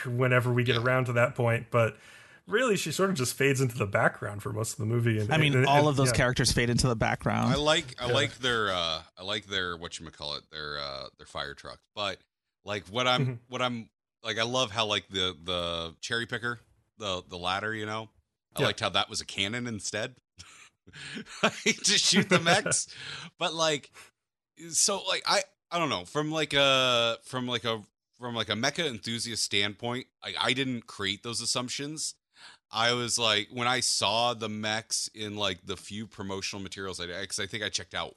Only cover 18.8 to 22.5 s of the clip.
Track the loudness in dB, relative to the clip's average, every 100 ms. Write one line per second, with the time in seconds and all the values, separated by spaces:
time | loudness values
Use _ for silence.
18.8 | 0 2 0 -4 -6 -4 -2 -2 -4 -6
19.8 | -6 -4 -6 -8 _ -20 -20 -20 -20 _
20.8 | _ -18 -12 -12 -12 -2 -2 0 0 0
21.8 | 0 2 4 4 4 4 4